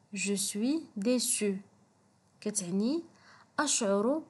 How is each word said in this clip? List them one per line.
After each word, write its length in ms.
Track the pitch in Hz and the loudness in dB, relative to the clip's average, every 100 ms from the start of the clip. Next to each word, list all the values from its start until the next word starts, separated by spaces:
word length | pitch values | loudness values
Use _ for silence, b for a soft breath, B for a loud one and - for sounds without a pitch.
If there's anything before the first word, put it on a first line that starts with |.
| - | -12
Je 220 | 202 190 | -6 -2
suis 480 | 202 - 202 240 320 - 208 | -2 -2 -2 0 -2 -4 -4
déçu. 640 | 208 254 240 - 208 190 - _ _ _ _ _ _ - | 0 2 2 0 0 -2 -8 _ _ _ _ _ _ -10
كتعني 600 | 214 208 175 190 226 330 339 B B B B - | -6 -4 -2 0 0 -2 -6 B B B B -2
أشعر 640 | 294 - 208 202 226 311 | 0 2 2 4 4 0